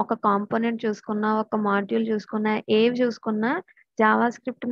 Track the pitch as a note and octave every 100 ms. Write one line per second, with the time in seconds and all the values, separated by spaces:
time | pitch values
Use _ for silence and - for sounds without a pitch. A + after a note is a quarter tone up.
0 | G#3+ A3+ G#3+ G3+ G#3 A3+ A#3 A3+ A3+ G#3
1 | - G#3 G#3+ G#3+ A3 A3 G#3 G3+ G3 A3+
2 | A3 G#3+ - G#3+ G#3+ G#3+ - G#3+ A#3 B3
3 | B3 A3+ - G#3+ A3+ D#4+ - _ _ -
4 | G#3+ A3 A#3 A#3 - B3 A#3+